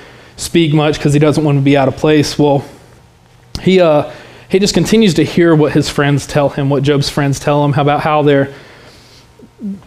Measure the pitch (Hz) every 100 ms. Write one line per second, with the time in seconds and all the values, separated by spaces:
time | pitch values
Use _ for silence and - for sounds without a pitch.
0 | - - - - - 170 160 151 156 151
1 | 147 147 151 147 151 139 139 143 131 -
2 | 156 151 147 - 147 139 - - - -
3 | _ _ _ _ _ - 180 185 170 151
4 | - - - - - 190 202 180 160 220
5 | 214 156 151 185 170 156 147 151 135 -
6 | 143 143 - 151 139 - 139 139 139 143
7 | - - 139 135 151 147 147 143 143 147
8 | 160 151 147 139 139 - - - - -
9 | - - - - - - 202 196